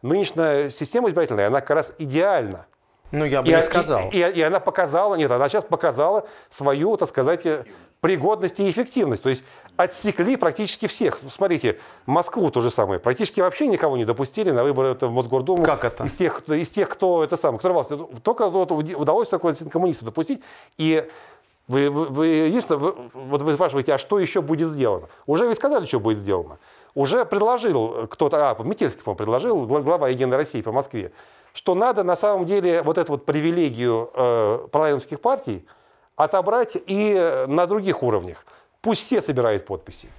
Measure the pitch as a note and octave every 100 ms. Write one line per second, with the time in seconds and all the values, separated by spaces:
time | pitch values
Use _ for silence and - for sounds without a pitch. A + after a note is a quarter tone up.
0 | A#2+ F3+ G3+ D#3+ D#3+ C#3+ C#3+ - C#3+ A#3+
1 | A#3+ E3+ D#3 A2 G2+ C3+ C3+ D#3 D3+ -
2 | D3+ C#3+ F#3+ F3+ G#2+ F#2 - _ _ _
3 | - D3 D3+ C3+ C3 E3 D#3+ F3 D#3+ B2
4 | F#2 G3 F3 F3 D#3+ F#3 - F#3+ E3+ D#3
5 | G3+ F3+ C#3+ B2 C#3 G#3 - - E3 B2
6 | D#3 G#3 - - - - C#3 C#3 F3 G#3+
7 | F3+ - C3+ E3+ E3+ D3+ A2 G2 - _
8 | E3 F#3 D#3 G#3+ F3+ - G3 F3 B3 C4
9 | E3+ A2 C3+ C3 - - - - F3+ -
10 | G#3 - F3+ C4 F3 D3 G#3 - G#3 -
11 | E3 - C3+ - G3 D#3+ A#2 - - -
12 | - D3+ F3 B3 E3 B2 A#2+ - G2 F#2
13 | A#2+ B2+ G#3+ - F#3 F3+ D4 F3+ D#3 C3
14 | A2 B2 C3+ - F#3+ B2+ C3+ C3 C3 B2+
15 | B2+ A#2+ A#2 C3 C3 F3+ D#3+ C#3+ A#2+ -
16 | C#3+ - E3+ - - D3+ E3 - G3 -
17 | F#3+ E3+ D#3 - D#3 A2+ F#3 F3 C3+ D3
18 | D#3+ A#2+ - A#3+ G#3 F3+ F#3 D#3 D#3 C#3+
19 | D3 F#3 A3+ F3 E3+ C#3+ D3+ E3 F3+ D3
20 | A2+ A2 D#3 C4+ - - - - D#3 D#3+
21 | D#3 - - - _ _ - C3 C#3+ C#3+
22 | D#3 C3+ D#3+ D#3 D#3 A3+ - D3+ D3+ -
23 | B2 B2+ C3 D3 D3+ D3 F3 C3+ C3 C#3
24 | - G#3 F3 F#3+ D3 D#3 E3 D3 A#2+ F#2
25 | - - - D#3 A#3+ A3 C#4 C#4 F3 B2+
26 | G#2+ G#2+ G2 F#2 E2 - _ - - -
27 | C#3 A#3+ A#3 G3+ G#3+ B3 A3 C#3 A2+ A#2
28 | A2+ - D3 D3+ C#3+ A2+ A#2 G#3 D#3+ -
29 | - F#2+ G#2+ B2 A3+ G3+ A2+ D3 C#3 F3
30 | C#3 B2+ B2+ C3 D3+ A#2+ A2+ A#2+ C3+ A#2
31 | F2+ - - - _ - - F3+ A#3 G#3+
32 | F3+ F3 G#3 G3 F3 G3+ F3+ E3 D3+ D#3+
33 | D#3+ C#3 - D3+ D#3 F3 D#3 A2+ B2 A2+
34 | A#2 - B2 A#2 G#2+ A#2 - D3+ D#3 C#3+
35 | - D3 A#3 C4+ C4+ F#2+ - _ _ _
36 | _ - D#3 F#3+ F#3 A#3 A3+ - - G3
37 | G#3+ G3 E3+ C3 C3 D3+ F3 G#3 F#3+ -
38 | B2 G#2+ F2+ D#2+ - - _ _ A3 G#3+
39 | - A#3 - C3 A#2 G#2 - F#2+ - -
40 | -